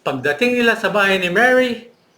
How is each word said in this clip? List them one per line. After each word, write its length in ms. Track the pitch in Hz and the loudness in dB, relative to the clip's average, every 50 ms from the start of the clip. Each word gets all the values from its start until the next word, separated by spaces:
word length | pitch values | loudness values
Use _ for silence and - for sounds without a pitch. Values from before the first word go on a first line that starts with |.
Pagdating 580 | _ 151 135 131 127 147 - - 240 247 247 240 | _ -6 -6 -4 -4 -4 -2 0 0 0 0 2
nila 160 | 240 233 220 | 2 0 0
sa 140 | 220 - 185 | 0 -2 -2
bahay 240 | 175 208 196 196 190 | 0 0 0 2 0
ni 140 | 190 185 175 | 0 -2 -2
Mary, 560 | 175 202 240 254 254 254 254 247 233 226 - - _ _ _ _ _ | 0 2 2 4 4 2 2 0 -4 -8 -12 -20 _ _ _ _ _